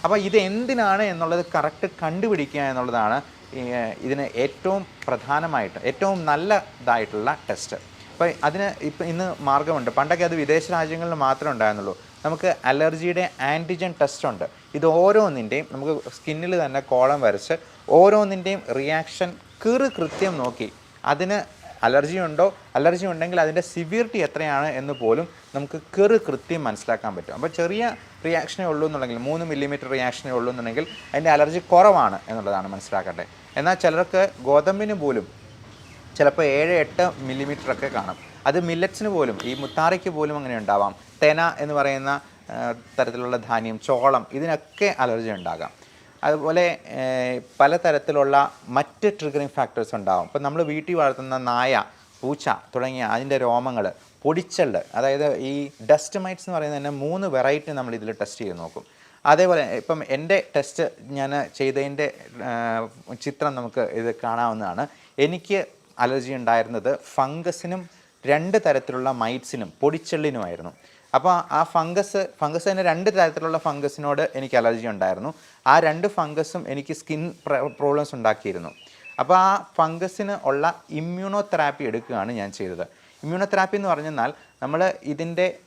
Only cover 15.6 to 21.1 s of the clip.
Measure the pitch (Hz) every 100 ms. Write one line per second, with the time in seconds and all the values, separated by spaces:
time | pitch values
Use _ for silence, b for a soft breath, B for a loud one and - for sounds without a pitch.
15.6 | 156 135 143 151 - - - 156 175 180
16.6 | 143 135 135 127 131 143 120 98 - 165
17.6 | B B - 160 196 214 202 190 185 196
18.6 | - 123 139 156 160 - 180 160 - -
19.6 | 220 247 269 - 165 - 190 160 123 123
20.6 | 107 - - - -